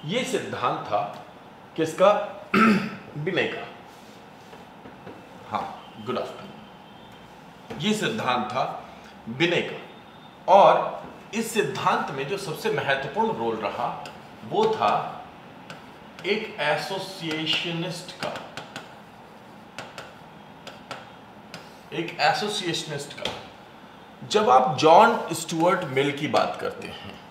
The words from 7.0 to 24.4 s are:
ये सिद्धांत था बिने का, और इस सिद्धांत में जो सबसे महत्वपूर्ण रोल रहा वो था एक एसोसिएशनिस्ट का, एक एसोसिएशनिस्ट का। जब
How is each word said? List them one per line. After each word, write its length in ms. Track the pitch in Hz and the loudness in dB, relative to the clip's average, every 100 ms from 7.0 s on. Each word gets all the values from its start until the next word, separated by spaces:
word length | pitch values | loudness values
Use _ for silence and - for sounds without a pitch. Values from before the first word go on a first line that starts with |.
| - - - - - - - 117 | -20 -20 -20 -20 -20 -20 -14 -4
ये 160 | 190 | 0
सिद्धांत 520 | 208 175 113 123 120 107 | 0 0 0 0 0 0
था 380 | 123 147 - - - - - - | -2 -2 -4 -14 -18 -20 -16 -12
बिने 340 | 139 175 160 | 0 2 2
का, 140 | - - - - - - - - - | -2 -8 -14 -18 -20 -20 -20 -8 6
और 500 | 196 165 - - - - - - | 10 10 8 2 -6 -12 -16 -6
इस 200 | 214 220 | -4 0
सिद्धांत 560 | 214 156 - - 165 - | 0 0 0 0 0 -2
में 180 | 139 139 | -6 -4
जो 100 | 190 | -4
सबसे 320 | 160 151 220 | -4 -4 -2
महत्वपूर्ण 680 | 147 143 135 139 202 220 113 | 0 0 0 -2 0 0 0
रोल 180 | 113 107 | -2 -2
रहा 480 | 101 113 - - - - - - | -4 -2 -4 -6 -12 -16 -18 -16
वो 200 | - 180 | -2 2
था 600 | 226 - 104 - - - - - - - - - - - - - 180 | 2 4 2 2 -2 -10 -14 -18 -20 -20 -16 -18 -18 -20 -20 -8 -2
एक 300 | 214 - - | -2 -2 -2
एसोसिएशनिस्ट 1600 | 147 151 - 190 - - 165 156 160 - 175 165 180 - - - | 0 0 -2 -6 -6 -8 -6 -4 0 -2 -2 -4 -6 -8 -12 -8
का, 100 | - - - - - - - - - - - - - - - - - - - - - - - - - - - - - - - - - - - - - | -8 -8 -12 -14 -14 -14 -16 -20 -20 -20 -20 -20 -20 -20 -16 -16 -14 -16 -16 -18 -20 -20 -20 -18 -18 -18 -16 -16 -16 -20 -20 -20 -18 -18 -18 -20 -10
एक 240 | 151 165 - | -6 -6 2
एसोसिएशनिस्ट 1000 | 147 - 208 - 180 151 156 147 - - | 2 4 -2 -2 -2 -4 -4 -8 -8 -8
का। 100 | - - - - - - - - - - 127 | -8 -8 -14 -18 -20 -20 -20 -20 -20 -18 0
जब 220 | 208 | 2